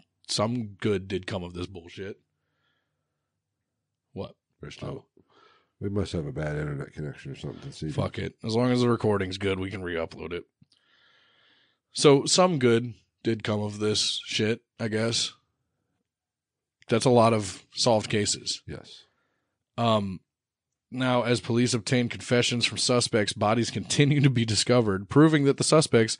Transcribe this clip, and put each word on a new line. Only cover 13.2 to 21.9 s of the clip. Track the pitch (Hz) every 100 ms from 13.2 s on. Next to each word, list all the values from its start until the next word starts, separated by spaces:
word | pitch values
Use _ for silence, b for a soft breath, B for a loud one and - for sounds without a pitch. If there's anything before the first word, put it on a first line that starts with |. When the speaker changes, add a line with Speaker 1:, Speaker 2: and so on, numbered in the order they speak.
Speaker 1:
did | - 110
come | - 104
of | 104 104
this | 107 107 - - -
shit, | - 107 117 _ _
I | 110
guess. | 107 113 120 - - _ _ _ _ _ _ _ _ _ _ _ _ _ _ -
That's | 113 135
a |
lot | 120 113
of | 110 98 - _
solved | - 127 110 101
cases. | 107 104 - - - -
Speaker 2:
Yes. | 73 - - _ _ _ _ _ _ _ -
Speaker 1:
Um, | 117 110 98 90 _ _ _ _ _ _ _
now, | 127 131 123
as | 117 123
police | - 117 123
obtained | 120 -